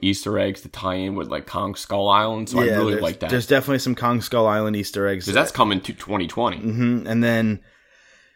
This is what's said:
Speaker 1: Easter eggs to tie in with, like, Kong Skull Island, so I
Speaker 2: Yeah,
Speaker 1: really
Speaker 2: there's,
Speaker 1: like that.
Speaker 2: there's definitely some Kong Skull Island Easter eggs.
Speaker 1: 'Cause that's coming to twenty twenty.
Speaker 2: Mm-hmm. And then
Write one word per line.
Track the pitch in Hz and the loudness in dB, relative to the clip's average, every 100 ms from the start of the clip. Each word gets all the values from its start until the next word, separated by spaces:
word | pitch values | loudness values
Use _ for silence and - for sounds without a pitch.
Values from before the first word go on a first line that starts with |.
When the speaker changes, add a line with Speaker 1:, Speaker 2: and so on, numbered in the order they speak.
Speaker 1:
Easter | 95 98 104 101 | 0 0 -2 0
eggs | 98 98 | 0 -4
to | - | -10
tie | - 92 92 | -8 -4 -4
in | 95 | -4
with, | 95 73 | -4 -6
like, | 73 - | -8 -6
Kong | - 101 101 | -6 -6 -6
Skull | - 101 101 | -4 0 4
Island, | 101 110 110 110 | 4 4 -2 -2
so | 123 | 0
I | 120 | 2
Speaker 2:
Yeah, | 104 | 2
Speaker 1:
really | 107 | 2
Speaker 2:
there's, | 104 | 2
Speaker 1:
like | 85 - | -2 -2
that. | 82 | -2
Speaker 2:
there's | 123 117 | 0 4
definitely | 135 135 131 | 2 2 -2
some | 127 | -2
Kong | 120 120 120 | 0 0 0
Skull | - 120 110 | 0 2 4
Island | 107 107 104 | 2 0 -2
Easter | 98 101 98 | -4 -2 0
eggs. | 98 95 | -2 0
Speaker 1:
'Cause | 110 | 0
that's | 160 | 2
coming | - 110 95 | 2 2 0
to | - | -4
twenty | - - 101 85 | -10 -6 -4 -4
twenty. | - 117 87 | -2 -2 -2
Speaker 2:
Mm-hmm. | 113 110 123 120 101 | -4 0 2 0 0
And | 113 | 2
then | 117 113 110 104 - _ _ _ _ - _ | 2 2 0 -2 -8 _ _ _ _ -20 _